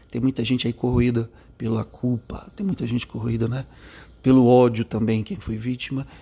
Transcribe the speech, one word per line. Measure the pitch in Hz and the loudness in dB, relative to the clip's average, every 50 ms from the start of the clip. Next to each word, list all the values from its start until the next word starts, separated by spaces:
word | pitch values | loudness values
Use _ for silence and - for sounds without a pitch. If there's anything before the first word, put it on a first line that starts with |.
| _ _ | _ _
Tem | - 120 | -6 -2
muita | 120 131 131 - 117 | -2 -2 -2 -2 -2
gente | 113 127 123 - | -2 -2 -2 -2
aí | 120 | -4
corroída | 120 - - 123 123 123 120 123 120 117 113 110 - - - - - | -4 -4 -2 0 2 2 2 2 2 0 -4 -4 -10 -20 -20 -20 -14
pela | - 117 113 110 110 110 | -8 -6 -4 -4 -4 -4
culpa, | - - - - 123 123 113 - - - - - - - | -8 -8 -6 -4 -2 -2 -4 -6 -10 -14 -14 -14 -16 -10
tem | - 202 | -6 -4
muita | 190 - - 123 | -4 -4 -4 -4
gente | 113 120 120 - | -4 -4 -4 -4
corroída, | - - 113 110 120 113 113 113 | -6 -8 -6 -4 -4 -2 -2 -2
né, | 113 123 135 123 - - - - - - - - - - - - | -2 -4 -6 -8 -12 -18 -20 -20 -20 -20 -20 -20 -20 -20 -2 2
pelo | 131 131 131 123 | 4 6 6 8
ódio | 120 123 127 123 120 113 110 110 | 8 8 6 6 4 2 0 -4
também, | - - 107 113 107 110 110 101 | -4 -2 -2 0 0 0 -2 -2
quem | - 202 | -6 -10
foi | - - - 110 | -10 -8 -8 -8
vítima, | 110 110 127 127 123 - - 139 135 139 - - - | -6 -6 -6 -8 -8 -8 -8 -8 -8 -8 -10 -14 -20